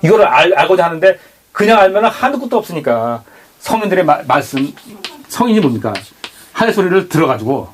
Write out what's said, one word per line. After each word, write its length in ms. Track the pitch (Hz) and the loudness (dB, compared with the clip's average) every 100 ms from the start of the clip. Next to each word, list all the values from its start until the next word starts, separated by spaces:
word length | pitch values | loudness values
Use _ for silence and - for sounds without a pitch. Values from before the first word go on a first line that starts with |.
이거를 240 | - 440 - | 4 4 4
알-, 280 | - 170 185 | 4 2 2
알고자 280 | - 185 170 | 2 2 0
하는데 320 | 160 190 180 - _ _ | 2 2 0 -6 _ _
그냥 260 | - 208 220 | -4 2 4
알면은 300 | 190 196 220 | 4 2 -2
한도 300 | - 254 277 | -2 -4 -4
끝도 180 | 254 240 | -4 -4
없으니까 680 | - 170 131 117 117 117 113 - _ _ | -4 -8 -2 -2 -2 -6 -10 -20 _ _
성인들의 440 | - 226 208 185 | -6 -4 0 0
마-, 180 | 160 147 131 | 2 0 0
말씀, 480 | 139 143 135 143 - - - - - - | -2 -2 -6 -6 -8 -20 -18 -18 -18 -16
성인이 320 | - 240 214 | -4 0 2
뭡니까? 320 | 156 113 110 104 - _ - - - | 2 -2 -6 -8 -14 _ -20 -20 -18
하늘 200 | - 226 | -2 -2
소리를 360 | 214 185 190 180 | 0 2 0 0
들어가지고 600 | 160 156 117 107 135 90 | 0 0 -2 -2 -6 -6